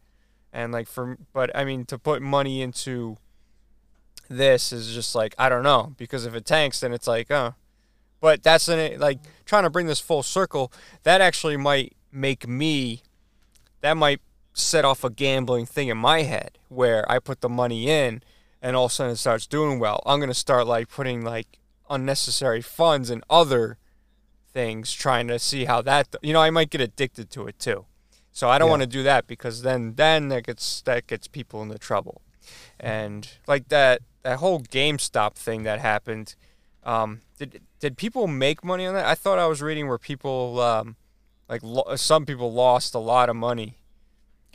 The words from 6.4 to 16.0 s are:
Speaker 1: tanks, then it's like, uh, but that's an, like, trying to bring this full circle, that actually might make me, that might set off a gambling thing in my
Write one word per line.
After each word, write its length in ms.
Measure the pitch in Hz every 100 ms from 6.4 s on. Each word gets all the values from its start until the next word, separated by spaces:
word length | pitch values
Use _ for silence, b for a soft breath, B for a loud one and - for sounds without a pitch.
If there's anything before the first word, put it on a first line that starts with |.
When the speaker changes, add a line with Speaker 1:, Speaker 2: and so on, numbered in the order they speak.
| -
Speaker 1:
tanks, 340 | 156 143 -
then 140 | 131
it's 120 | 120 -
like, 240 | 113 113
uh, 220 | 143 120 - _ _ _ _ _ _
but 220 | 156 151
that's 260 | 160 160 -
an, 300 | 165 156 -
like, 200 | 147 131 - b -
trying 180 | 208
to 60 | 175
bring 160 | 170 170
this 140 | 143
full 240 | - 156
circle, 480 | - 185 185 147 127 B B B
that 180 | 156 190
actually 360 | 185 - 160 143
might 380 | 143 139 127 _ _
make 360 | 135 135 135 120
me, 560 | 123 156 147 123 113 _ _ _ _ _ _ _ _
that 140 | 143 160
might 240 | 147 143 _ _ _
set 300 | - - 160 139
off 180 | 131
a 60 | 127
gambling 540 | 110 139 135 127 123 120
thing 220 | - 135
in 80 |
my 260 | 113